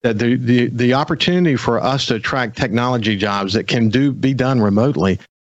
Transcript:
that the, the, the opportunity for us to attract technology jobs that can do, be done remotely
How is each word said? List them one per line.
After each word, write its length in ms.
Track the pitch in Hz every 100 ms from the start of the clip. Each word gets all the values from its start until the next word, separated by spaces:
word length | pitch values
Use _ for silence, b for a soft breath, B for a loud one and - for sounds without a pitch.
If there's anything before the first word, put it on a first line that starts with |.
that 160 | 120 107
the, 160 | 120
the, 320 | 123 120 123 120
the 280 | 120 123
opportunity 600 | 131 151 165 - 180 175
for 240 | 127 - 117
us 280 | 113 135 -
to 100 | 117
attract 400 | - 139 120 -
technology 600 | 127 113 123 123 107 101
jobs 360 | 101 101 98
that 160 | 107 -
can 200 | 127 113
do, 220 | 120 143
be 240 | 123 135
done 260 | 131 131 131
remotely 560 | 104 101 131 135 95 92 B _ _